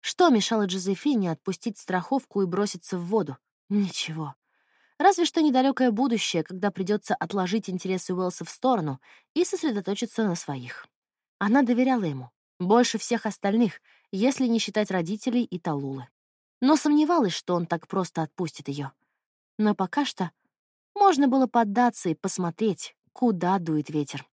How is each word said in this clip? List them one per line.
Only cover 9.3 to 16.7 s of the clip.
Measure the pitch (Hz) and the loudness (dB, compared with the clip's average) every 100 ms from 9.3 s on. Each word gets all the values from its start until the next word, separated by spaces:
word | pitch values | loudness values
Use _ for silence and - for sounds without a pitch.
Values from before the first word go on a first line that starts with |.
и | - 359 | -2 -2
сосредоточиться | 370 320 208 190 208 226 - | 0 -2 -2 -4 -4 -4 -2
на | 220 | -2
своих. | 170 - 135 123 - - _ _ _ _ _ | -2 -4 -8 -10 -14 -18 _ _ _ _ _
Она | 202 254 | 2 4
доверяла | 240 240 254 254 | 4 2 2 2
ему, | 180 135 123 _ _ _ | -2 -4 -10 _ _ _
больше | 180 226 247 220 | 4 4 4 0
всех | - 233 | -4 -4
остальных, | 220 - 202 220 226 - _ _ _ | -4 -4 0 2 2 0 _ _ _
если | 190 240 269 254 | 0 0 2 0
не | 226 | 0
считать | - 208 214 | 0 -2 0
родителей | 190 165 214 - 240 | -2 -2 -4 -2 0
и | 233 180 | -2 -4
Талулы. | - 143 139 135 127 _ _ _ _ _ | -4 -4 -4 -8 -12 _ _ _ _ _
Но | 254 | 2